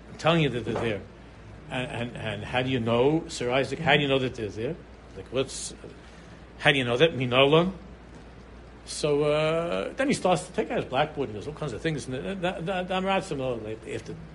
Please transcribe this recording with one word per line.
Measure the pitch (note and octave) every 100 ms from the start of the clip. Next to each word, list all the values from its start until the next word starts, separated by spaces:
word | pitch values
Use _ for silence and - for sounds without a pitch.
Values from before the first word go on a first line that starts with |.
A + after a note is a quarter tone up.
| -
I'm | -
telling | D3+ E3
you | D3
that | A#2+
they're | G#2+
there. | G#2+ A2+ G2+ F#2 - - - - - -
And, | C3 B2+
and, | A2+ A#2+ -
and | G#2+ G2+
how | G#2 B2+
do | C3
you | C3
know, | A#2 A#2 C3+ D#3+ -
Sir | - B2
Isaac, | C3 B2+ C3+
how | D#3+
do | D3
you | C#3+
know | C3+
that | B2+ -
they're | G#2+
there? | G#2 B2 F3 - - - -
Like, | -
what's, | B2+ B2+ - - - - - - - - - - -
how | D3+
do | C#3+
you |
know | A#2+ B2
that? | E3
Minolam? | C3 B2+ B2 C#3 D#3 F#3 - - - - - - - - - - - -
So, | - D#3 D3
uh, | D3+ D3+ D#3 E3 E3+ F#3 G3 -
then | C4+
he |
starts | G3+ F#3 E3+ -
to |
take | - D#4
out | A#3
his | B2+
blackboard | C3 D3+ - B2
and | G#2
does | F#2+
all |
kinds | D3+ D3+
of | G2+
things. | E3 D3 B2
And |
the, | B2+ F#3
the, | G3 F3
the, | G3 E3+ F#3
the | F#3
Amrat | F#3 F#3+ F#3+
Simon, | F#3+ C#3+ C3 A#2
like, | G#2+ A2 G#2+
after | A2+ - G#2+ -